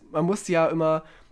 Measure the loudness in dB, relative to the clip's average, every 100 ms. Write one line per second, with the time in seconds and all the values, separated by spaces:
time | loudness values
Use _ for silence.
0 | -8 -2 0 -2 -2 0 2 2 0 0
1 | -4 -20 -20